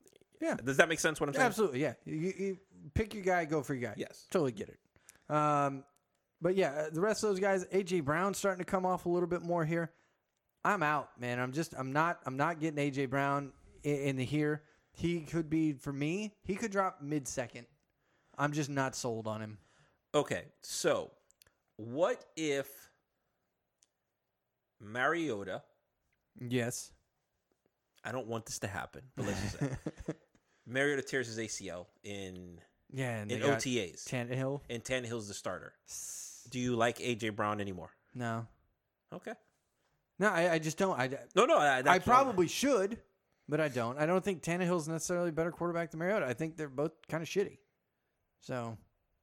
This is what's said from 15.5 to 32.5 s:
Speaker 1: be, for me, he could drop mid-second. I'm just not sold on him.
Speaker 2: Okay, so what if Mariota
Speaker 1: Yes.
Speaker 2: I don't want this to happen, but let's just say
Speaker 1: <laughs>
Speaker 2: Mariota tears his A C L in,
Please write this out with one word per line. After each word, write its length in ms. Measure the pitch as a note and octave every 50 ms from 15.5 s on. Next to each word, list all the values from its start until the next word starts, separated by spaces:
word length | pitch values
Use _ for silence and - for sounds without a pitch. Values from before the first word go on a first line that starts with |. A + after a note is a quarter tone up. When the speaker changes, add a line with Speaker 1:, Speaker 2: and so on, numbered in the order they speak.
Speaker 1:
be, 220 | D#3 D#3+ D#3+ D#3
for 200 | C#3+ B2 - D3
me, 440 | C#3 C3+ D3 D#3 F3 G#3 G#3+ G#3 - _ -
he 100 | F3+ G#3
could 160 | G3 A#3 A3
drop 320 | G3 G3 F#3+ F#3 F#3 -
mid-second. 640 | C#3+ C#3+ D3+ D3 B2+ - - C3+ A#2+ - - A#2+ A#2 - _ _ _ _ _ _ _ _ _ _ _ _ - -
I'm 140 | C#3+ D3
just 180 | D3 D#3 C#3+ C3
not 240 | C#3+ C#3 C3+ C3 -
sold 320 | - - A#2+ A2+ A2+ A2
on 140 | A2 G#2+ A2
him. 180 | A2 G#2+ G#2+ - _ _ _ _ _ _ _ _ _ _ -
Speaker 2:
Okay, 300 | D3 C#3 - G2+ E2+ - - _ _
so 480 | - - - - - D#3 B2 F#2+ E2 - - _ _ _ _ _ - - _ _ _ _ _
what 480 | - G#2+ A#2 B2 D3+ F3+ A#3 B3+ - - - _
if 320 | D#3+ D#3+ D3 C#3 C#3 C3+ - - - - - _ _ _ _ _ _ _ _ _ _ _ _ _ _ _ _ _ _ _ _ _ _ _ _ _ _ _ _ _ _ _ _ _ _ _ _ _ _
Mariota 840 | G2+ G#2 A2 B2 C3 D3+ E3+ E3+ D#3+ C#3+ A2 G2+ G2 F#2 F#2+ - - _ _ _ _ _ _ _ _ _ _ _ _ _ _ -
Speaker 1:
Yes. 520 | B2 A#2+ B2+ B2 A#2 A#2+ - - - - - _ _ _ _ _ _ _ _ _ _ _ _ _ _ _ _ _ _ _ _ _ -
Speaker 2:
I 80 | A2
don't 160 | A#2+ C3 A2 A2+
want 180 | A#2 A2+ -
this 140 | - - -
to 80 | - G2+
happen, 340 | G2 - - - - - C3 C3 _
but 100 | - G#2+
let's 140 | G2+ G2 F#2
just 160 | G2+ G2+ - -
say 120 | C#3+ C3 C3 - - D3+ - - - - D#3+
Speaker 1:
<laughs> 500 | - _ _ _ _ _ _ _ _ _
Speaker 2:
Mariota 360 | A2+ A#2+ C3+ C#3+ D3 C#3+ C3+
tears 240 | B2+ - - C3+ B2+
his 120 | A2+ A2 A2+
A 100 | A2 G#2
C 200 | - - G2 F2+
L 200 | E2+ F2+ F2 - _ _ -
in, 560 | G2+ G2+ G2 F#2+ F#2 F#2 F2+ F2+ F2